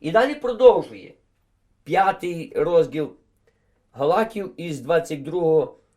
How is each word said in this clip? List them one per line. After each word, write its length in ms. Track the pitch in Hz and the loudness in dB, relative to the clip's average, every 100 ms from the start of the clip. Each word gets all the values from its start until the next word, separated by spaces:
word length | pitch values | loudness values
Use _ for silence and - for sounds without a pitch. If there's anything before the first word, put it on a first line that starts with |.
І 100 | 151 | -2
далі 240 | 196 262 | 2 2
продовжує. 800 | 294 247 226 247 190 147 107 - - _ _ _ _ _ _ | -2 -6 4 6 6 0 -14 -20 -20 _ _ _ _ _ _
П'ятий 680 | - 165 196 190 180 170 160 - | -4 0 0 -2 -6 -8 -8 -4
розділ 560 | 156 170 156 156 143 - _ _ _ _ _ _ _ | 2 2 2 -2 -8 -10 _ _ _ _ _ _ _
Галатів 640 | 113 147 185 220 214 190 - | -4 0 0 0 -4 -10 -10
із 240 | 170 143 | -10 -8
двадцять 420 | 123 170 165 151 | 0 0 0 -8
другого 560 | 135 175 165 156 139 - _ | -8 -2 2 2 0 -6 _